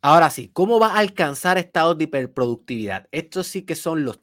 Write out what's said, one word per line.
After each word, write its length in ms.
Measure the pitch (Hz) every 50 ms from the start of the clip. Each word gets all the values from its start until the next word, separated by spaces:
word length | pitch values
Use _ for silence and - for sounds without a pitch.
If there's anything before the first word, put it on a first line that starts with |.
Ahora 300 | - 143 151 170 170 151
sí, 180 | - - 117 -
¿cómo 320 | _ - 180 208 233 220
vas 120 | 226 220 190
a 40 | 214
alcanzar 600 | 214 190 196 - 175 147 139 - - 180 185 185
estados 380 | 175 175 _ 175 160 165 170
de 80 | 156 160
hiperproductividad? 1040 | 151 147 139 131 127 _ - 123 120 120 117 _ - 131 113 107 101 95 95 - _
Estos 340 | - 156 165 160 - 185 180
sí 160 | 185 - 196
que 140 | 180 - 160
son 280 | 151 - 170 165 160 143
los 160 | 127 110 _